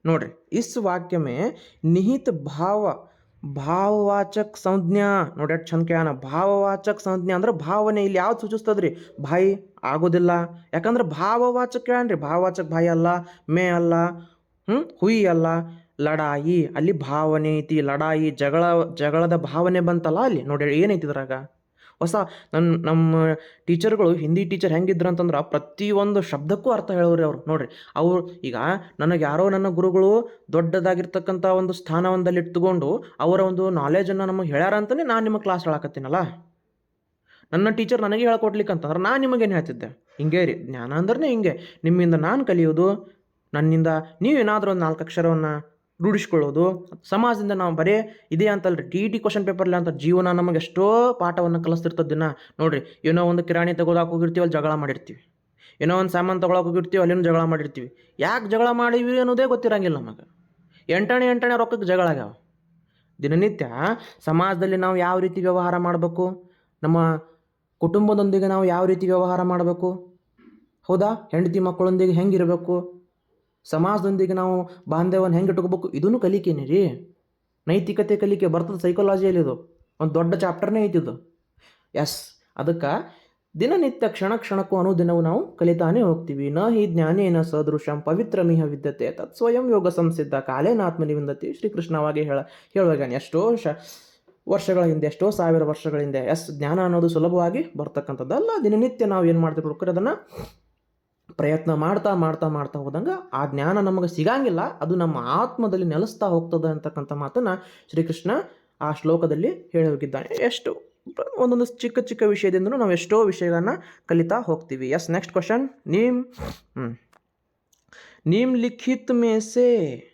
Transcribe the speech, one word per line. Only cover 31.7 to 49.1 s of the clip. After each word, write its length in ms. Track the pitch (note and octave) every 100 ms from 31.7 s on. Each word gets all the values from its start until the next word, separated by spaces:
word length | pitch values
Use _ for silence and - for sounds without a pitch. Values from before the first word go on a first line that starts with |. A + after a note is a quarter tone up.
ಸ್ಥಾನವೊಂದಲ್ಲಿ 680 | F3 - D#3+ F#3 F#3 F3+ F3+
ಇಟ್ಕೊಂಡು 640 | E3+ F3 F#3 F3+ C#3 G#3+ D#3+ -
ಅವರ 200 | D#3 F#3+
ಒಂದು 300 | F#3+ F3+ F#3+
ನಾಲೆಡ್ಜನ್ನು 560 | E3+ C#3+ F3+ F#3 F#3+
ನಮಗೆ 240 | F#3+ F#3+ E3+
ಹೇಳ್ಯಾರ 260 | C#3+ F#3
ಅಂತಾನೆ 280 | G#3 G#3 C#4
ನಾನು 200 | D4+ A3+
ನಿಮಗೆ 180 | A3 G#3+
ಕ್ಲಾಸ್ 240 | G3+ F3
ಹೇಳಕತ್ತೀನಲ್ಲ. 500 | E3 D3+ - - C3+ F3 E3+ - _ _ _ _ _ _ _ _ _ _ _
ನನ್ನ 180 | E3 G#3+
ಟೀಚರ್ 320 | A3 A3 A#3+
ನನಗೆ 260 | G#3 A3 A#3+
ಹೇಳ್ಕೊಡ್ಲಿಕ್ಕೆ 460 | A3+ A3 G#3 G#3
ಅಂತಂದ್ರೆ 260 | E3+ D3+ F3+
ನಾನು 220 | G3 C4+
ನಿಮಗೇನು 320 | C4 B3+ G#3+
ಹೇಳ್ತಿದ್ದೆ? 520 | F3+ E3 A#2+ A2+ - _ -
ಹಿಂಗೆ 280 | D3+ F3
ರೀ, 80 | E3+
ಜ್ಞಾನ 400 | - B2+ C3 A#2+
ಅಂದ್ರೆ 360 | D3+ F#3+ A#3+ D#4
ಹಿಂಗೆ, 500 | A#3 F#3 - - -
ನಿಮ್ಮಿಂದ 320 | E3 F3+ F3
ನಾನು 300 | E3 E3 C4
ಕಲಿಯೋದು, 680 | B3+ F3 D#3+ D#3 F#3 G#3 - _ _ _ _
ನನ್ನಿಂದ 340 | D3 D#3 D#3+ D#3+ D#3 D#3+ -
ನೀವು 180 | A3 D4
ಏನಾದರೂ 320 | G#3+ G#3+ G3
ಒಂದು 100 | F#3
ನಾಲ್ಕು 220 | D#3+ D#3+
ಅಕ್ಷರವನ್ನ 420 | E3 F3 E3 D#3+ D#3 D3+ D3+ _ _ _
ರೂಢಿಸ್ಕೊಳ್ಳೋದು, 840 | F3+ G3+ - E3 C#3+ C#3+ F3+ F3+ - -
ಸಮಾಜದಿಂದ 480 | - G3 A#3+ G#3+ G3+
ನಾವು 240 | F#3+ F3+
ಬರೇ 520 | D#3+ E3+ G#3+ A3 - _
ಇದೇ 160 | E3 G#3+
ಅಂತಲ್ರಿ. 360 | G3+ F#3+ E3+
ಟಿ 160 | C3+ F3+
ಇ 80 |
ಟಿ 120 | G#3